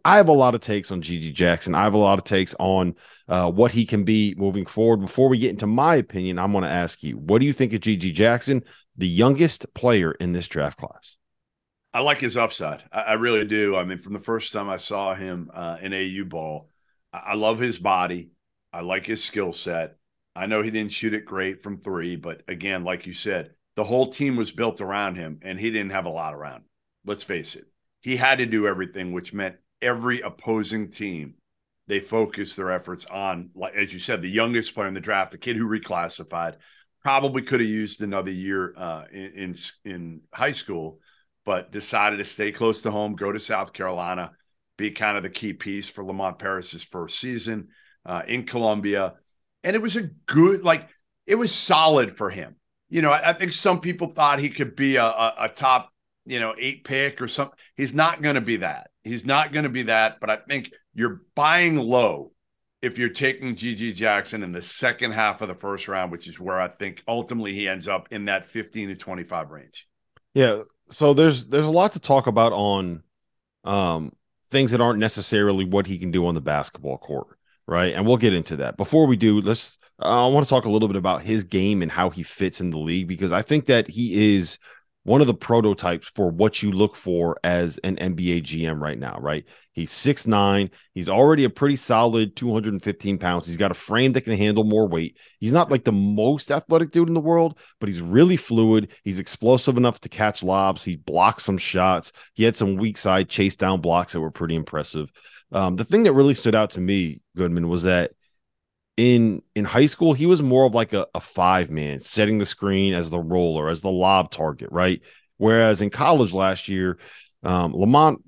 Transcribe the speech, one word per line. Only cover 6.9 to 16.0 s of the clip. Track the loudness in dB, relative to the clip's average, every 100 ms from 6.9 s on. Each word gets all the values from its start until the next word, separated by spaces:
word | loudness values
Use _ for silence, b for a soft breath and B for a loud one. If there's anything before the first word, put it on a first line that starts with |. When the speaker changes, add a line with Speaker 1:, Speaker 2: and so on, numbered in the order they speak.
| -6
Speaker 1:
you, | -10 -6
what | 2 4
do | 4
you |
think | 2 0
of | 0
G | 0 0
G | 0
Jackson, | 4 4 4 0 -2 -4 b b -6
the | -2
youngest | 4 4 6 2 0 -12
player | -2 2 4 2
in | -2 -4
this | -4 -4
draft | -4 -4 -6
class? | -14 -16 -20 _ _ _ _ _ _ _ _
Speaker 2:
I | -2
like | 0 0
his | -2 0
upside. | -2 -2 -8 -10 -10
I, | -6
I | -2
really | 0 2 0 0
do. | 0 2 0
I | -2
mean, | -8
from | -10
the | -10
first | -6 -6 -6
time | -8 -8
I | -8
saw | -8 -6 -4 -6
him, | -8 -10 -12
uh, | -12 -12 -10
in | -8
A | -6